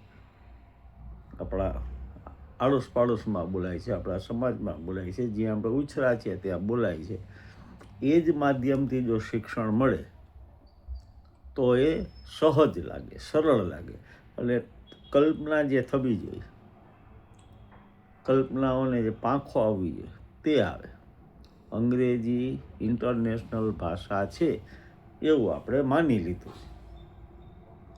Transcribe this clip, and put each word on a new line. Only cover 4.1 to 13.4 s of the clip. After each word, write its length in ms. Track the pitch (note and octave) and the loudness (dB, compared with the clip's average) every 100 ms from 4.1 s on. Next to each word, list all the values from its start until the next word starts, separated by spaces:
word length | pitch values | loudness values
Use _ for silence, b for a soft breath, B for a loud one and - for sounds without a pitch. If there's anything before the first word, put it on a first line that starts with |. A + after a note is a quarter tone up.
| F#2+ | -6
સમાજમાં 680 | - A#2 B2+ G#2+ G#2 D2+ | -4 -2 -2 -2 -4 -6
બોલાય 280 | E2+ F#2+ F2+ | -6 -6 -6
છે, 160 | F#2+ B2 | -4 -4
જ્યાં 280 | G#2 A2 G#2+ | 0 -2 0
આપણે 140 | A2+ | 0
ઉછરા 440 | C3 C#3+ - C3 | 0 -2 0 2
છે 220 | A#2 A2 F2+ | 2 -2 -4
ત્યાં 300 | F#2+ F2 G2+ | -4 -4 -2
બોલાય 380 | A#2+ G#2+ D#2+ | 0 0 -2
છે, 140 | E2 F#2+ - B B B B B - - | -8 -10 -12 B B B B B -20 -2
એ 180 | C3 E3 | 4 4
જ 100 | D#3+ | 4
માધ્યમથી 760 | D3 C#3+ C3 B2+ C3+ C3+ B2+ | 4 4 2 2 2 2 0
જો 140 | A#2+ A2+ | 0 0
શિક્ષણ 520 | A2 A2+ - - A2 | 0 -6 -4 -4 0
મળે 340 | A2 C3+ E2+ D2+ - - - - - - - - - - - - - - | 4 4 2 -4 -18 -20 -20 -20 -20 -20 -20 -12 -12 -12 -20 -20 -20 -10
તો 220 | - B2 B2 | 2 4 6
એ 280 | D3 D#3+ F#3 - - - | 4 2 -4 -12 -12 2
સહજ 400 | D#3 C#3 C#3+ F2 | 4 6 4 2
લાગે, 400 | D#2 - - - | -8 -10 -12 -14
સરળ 440 | - D3+ | -2 2